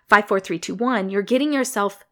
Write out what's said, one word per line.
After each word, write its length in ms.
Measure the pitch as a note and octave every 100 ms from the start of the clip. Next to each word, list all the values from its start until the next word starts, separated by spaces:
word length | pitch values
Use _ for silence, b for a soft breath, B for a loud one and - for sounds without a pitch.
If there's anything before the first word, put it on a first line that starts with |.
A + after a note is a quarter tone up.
| _
five, 220 | G#3 G#3
four, 100 | G3
three, 200 | - E3+
two, 160 | -
one, 340 | F#3 A#3+ A#3 F#3+
you're 140 | G3
getting 300 | G3 B3+ D4
yourself 520 | C#4 B3+ G#3+ G3+ - -